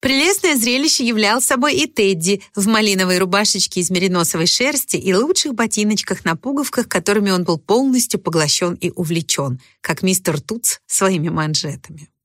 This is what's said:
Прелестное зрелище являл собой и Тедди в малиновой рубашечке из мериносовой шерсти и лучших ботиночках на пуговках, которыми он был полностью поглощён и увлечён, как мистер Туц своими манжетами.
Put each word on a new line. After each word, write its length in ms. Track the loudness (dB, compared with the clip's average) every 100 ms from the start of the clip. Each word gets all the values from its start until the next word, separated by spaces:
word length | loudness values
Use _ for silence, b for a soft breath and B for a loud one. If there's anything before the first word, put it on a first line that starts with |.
Прелестное 500 | 0 2 2 2 2
зрелище 480 | 2 0 0 0 0 0
являл 340 | 2 2 2
собой 360 | 0 2 2 2
и 100 | -2
Тедди 560 | 2 2 2 0 -2 B
в 120 | -2 2
малиновой 500 | 2 2 2 2 2
рубашечке 640 | 2 2 0 0 -2 -2
из 80 | -2
мериносовой 580 | 0 0 0 0 0 0
шерсти 520 | 0 0 -2 -4 -4
и 160 | 2
лучших 400 | 2 2 0 -2
ботиночках 720 | -2 -2 0 0 0 -2 -4 -4
на 100 | -4
пуговках, 520 | -4 -4 -2 -4 -2
которыми 420 | -2 0 2 2
он 140 | 0
был 120 | 0 -2
полностью 640 | 2 2 4 2 0 -2
поглощён 540 | 0 0 2 0 -2
и 160 | -2 -6
увлечён, 680 | -4 -2 -2 -2 -4 -4 -6 b b
как 220 | -6 -2
мистер 400 | 0 0 0 -4
Туц 340 | -6 -4 -4 -6 _
своими 440 | 0 0 0 -2
манжетами. 800 | -2 -2 -2 -4 -10 -16 -20 -20 _